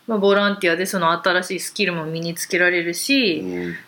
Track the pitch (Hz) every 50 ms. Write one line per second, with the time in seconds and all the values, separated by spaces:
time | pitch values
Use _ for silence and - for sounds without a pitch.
0 | - - 220 208 196 202 196 202 202 202 202 196 - 170 165 170 185 190 - 190
1 | 170 165 170 170 - 190 175 180 180 - 190 170 - - - - 202 185 175 165
2 | 156 156 160 165 165 170 170 170 - - - 175 180 175 180 175 170 170 170 170
3 | - - 277 269 247 202 160 151 185 185 180 180 175 175 170 - -